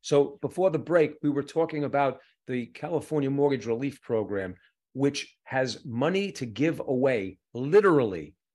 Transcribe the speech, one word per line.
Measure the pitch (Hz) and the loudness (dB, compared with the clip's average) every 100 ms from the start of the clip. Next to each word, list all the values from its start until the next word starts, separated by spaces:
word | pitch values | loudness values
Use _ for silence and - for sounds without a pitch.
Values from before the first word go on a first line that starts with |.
So | - 143 143 - | 4 2 2 -2
before | 139 - 185 | -8 0 0
the | 156 | 0
break, | 120 170 151 151 | 2 2 2 0
we | 147 | -2
were | 143 | -2
talking | 139 165 160 156 143 | -2 -2 -2 -2 -2
about | 139 139 127 _ _ - | 2 0 -2 _ _ -8
the | 127 117 | -6 -6
California | - 151 165 - 156 135 | -10 -4 -4 -2 -2 0
Mortgage | 139 143 135 113 | 2 2 2 -2
Relief | 117 139 135 | -4 -4 -8
Program, | - 113 98 101 92 92 _ _ _ | -4 -2 -2 -4 -6 -10 _ _ _
which | 131 143 143 - _ - | -2 -2 -2 -12 _ -6
has | 131 131 110 147 | -2 -2 -6 -8
money | 117 147 190 202 | -2 0 0 -4
to | - 123 | -6 -10
give | 104 156 156 - | -2 -2 -2 -2
away, | 131 131 120 95 - _ | 0 2 2 -4 -10 _
literally, | 120 135 196 196 151 117 90 73 _ _ | -8 4 6 6 4 2 -4 -10 _ _